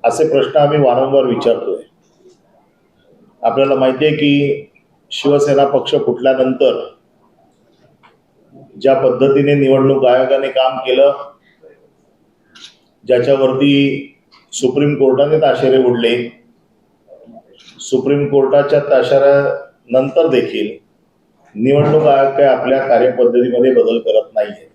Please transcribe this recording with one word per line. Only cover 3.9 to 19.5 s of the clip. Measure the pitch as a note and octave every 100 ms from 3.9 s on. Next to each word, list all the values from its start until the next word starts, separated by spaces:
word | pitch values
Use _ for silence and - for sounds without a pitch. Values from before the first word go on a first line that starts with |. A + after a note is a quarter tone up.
| C3 D3+
आहे | D3+
की | D3 C#3+ C#3+ - - _ _ _ _
शिवसेना | - C#3 C#3+ C#3+ C#3 C#3
पक्ष | C3+ - A#2
फुटल्यानंतर | A#2+ A#2+ C3 C3 C3 B2+ C3 - - _ _ _ _ _ _ _ _ _ _ _ _ _ _ _ _ - - -
ज्या | C3 C3+
पद्धतीने | B2+ - C3+ C3+ C#3+ C#3+
निवडणूक | C3+ C3+ C3+ C3+ B2+
आयोगाने | B2+ C3 C3+ C3+
काम | C3 C3 C3
केलं, | B2+ C3 C#3+ C#3 - _ _ _ - _ _ _ _ _ _ _ _ - - _ _ _ A2
ज्याच्यावरती | B2 B2 C3+ C3 C3 C#3+ C#3 C#3 C#3 - _ _ _ _
सुप्रीम | - B2+ B2+ D3 D3
कोर्टाने | C3+ C3 D3 D3+
ताशेरे | D3 - C3 C3
ओढले, | B2 A#2+ A#2 B2 A#2+ _ _ _ _ _ _ _ _ - - - _ _ - -
सुप्रीम | - C3 C3+ C#3+ C#3+
कोर्टाच्या | C#3 C3+ C#3+ C#3 C#3+
ताशेऱ्यानंतर | C#3+ C3 B2 C#3 C#3 C#3+ C#3